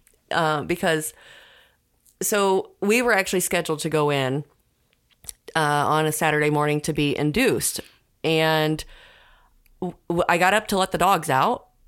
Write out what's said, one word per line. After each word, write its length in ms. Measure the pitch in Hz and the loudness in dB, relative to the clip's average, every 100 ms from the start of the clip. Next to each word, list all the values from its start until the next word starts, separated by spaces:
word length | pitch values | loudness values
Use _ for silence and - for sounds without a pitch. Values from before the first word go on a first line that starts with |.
| _ _ _ | _ _ _
uh, 320 | - 160 156 | -2 -2 -2
because, 540 | 156 175 190 160 156 - - - - - _ _ _ _ _ _ | -4 -4 0 -2 -4 -12 -20 -20 -20 -20 _ _ _ _ _ _
so 480 | 185 208 196 190 - _ | -2 2 2 2 -2 _
we 200 | 202 233 | 0 2
were 120 | 240 | 2
actually 260 | 202 185 190 | 0 0 -2
scheduled 400 | - 175 170 151 | 0 -2 -2 -4
to 100 | 160 | -2
go 220 | 151 147 | 0 2
in, 320 | 143 131 139 147 _ _ _ _ _ _ _ - - - - | 0 0 -2 -6 _ _ _ _ _ _ _ -20 -18 -6 -2
uh, 40 | |
on 460 | 151 147 131 151 156 | 0 0 2 0 0
a 60 | |
Saturday 400 | 151 165 151 151 | 0 0 2 2
morning 300 | 151 147 151 | 2 0 -2
to 120 | 151 | -2
be 240 | 151 147 - | -2 -2 0
induced, 640 | 151 151 254 120 - - - _ _ _ | 0 2 2 0 -2 -6 -14 _ _ _
and 600 | 156 160 160 156 156 156 - - - - _ _ _ _ _ _ | -2 0 2 2 0 -2 -8 -20 -20 -20 _ _ _ _ _ _
w-, 160 | 180 - _ | -10 -10 _
w-, 180 | 170 - | -2 0
I 80 | 175 | 2
got 160 | 180 | 4
up 140 | 208 214 | 2 0
to 100 | 196 | -2
let 140 | 190 | 0
the 80 | 160 | 2
dogs 320 | 175 185 151 | 2 2 2
out, 340 | 131 170 240 - _ | 2 2 0 -8 _